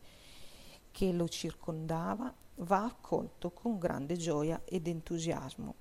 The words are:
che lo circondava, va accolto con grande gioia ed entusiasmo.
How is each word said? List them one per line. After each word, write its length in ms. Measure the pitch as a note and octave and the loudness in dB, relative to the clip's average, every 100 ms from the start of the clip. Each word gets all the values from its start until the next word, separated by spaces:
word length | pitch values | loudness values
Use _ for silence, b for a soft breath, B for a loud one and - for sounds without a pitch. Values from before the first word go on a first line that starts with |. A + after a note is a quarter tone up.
| B B B B B B B B - | B B B B B B B B -14
che 220 | - F#3+ | 2 4
lo 160 | F3 E3+ | 4 2
circondava, 1080 | - E3 - - D#3+ D#3+ E3 F3+ G3+ B3+ - - - | 0 -4 -4 -6 -4 0 0 0 0 -2 -6 -16 -8
va 280 | E3+ G3 | 4 4
accolto 640 | A#3 - - D#3+ - - F3 | 4 -4 0 0 0 -4 -6
con 280 | - A#3 G3+ | -2 -2 2
grande 380 | E3 C#3 C#3+ F3 | 2 0 0 0
gioia 440 | E3 D3 D3+ E3 | 2 2 2 0
ed 220 | - F3+ E3 | 0 0 0
entusiasmo. 880 | E3 - E3+ E3 D3+ C3 - - - | -2 -2 -2 0 0 -2 -8 -8 -10